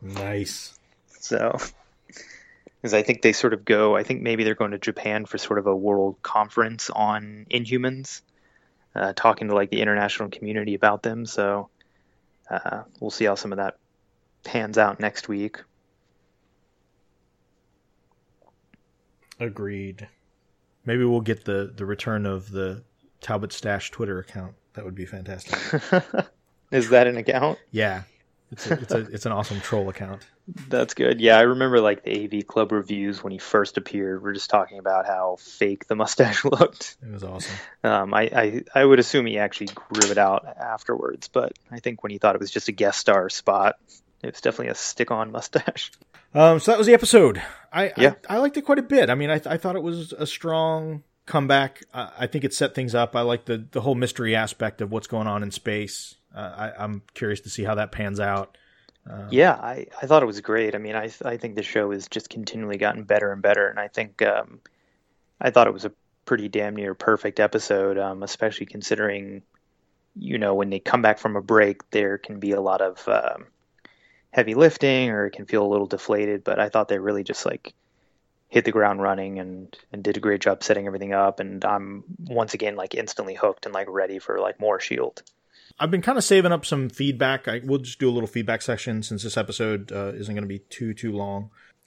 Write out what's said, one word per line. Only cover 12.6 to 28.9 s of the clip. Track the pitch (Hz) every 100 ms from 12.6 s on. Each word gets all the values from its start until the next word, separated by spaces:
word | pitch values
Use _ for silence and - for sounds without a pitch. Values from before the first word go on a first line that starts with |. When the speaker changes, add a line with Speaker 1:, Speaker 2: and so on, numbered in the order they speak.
| - 107 - _
Speaker 2:
we'll | 110
see | - 107
how | 101
some | 104
of | 98
that | 98 - _ _ _ _ _ _
pans | - 120 110 110
out | 104 98
next | 104 - -
week. | 101 104 - - _ _ _ _ _ _ _ _ _ _ _ _ _ _ _ _ _ _ _ _ _ _ _ _ _ _ _ _ _ _ _ _ _ _ _ _ -
Speaker 1:
Agreed. | 117 101 101 98 98 95 104 _ _ _ _ _ _ _ 117
Maybe | 120
we'll | 123 117
get | 110 110 -
the, | 98 101 110
the | 98
return | 104 - 107 101
of | 95 101
the | 98 95 101 - _ _ _
Talbot | - 104 104
Stash | - 107 101 -
Twitter | - 107 92
account. | 92 101 92 - _
That | - 98
would | 92
be | 90
fantastic. | 98 92 95 - - - 151 -
Speaker 2:
<laughs> | 185 - - - _ _ _ _
Is | 135 113
that | 123 123
an | 120
account? | 113 127 151 - _
Speaker 1:
Yeah. | 110 107 92 95 _ _ _ _
It's | 123 -
a, | 156
it's | 120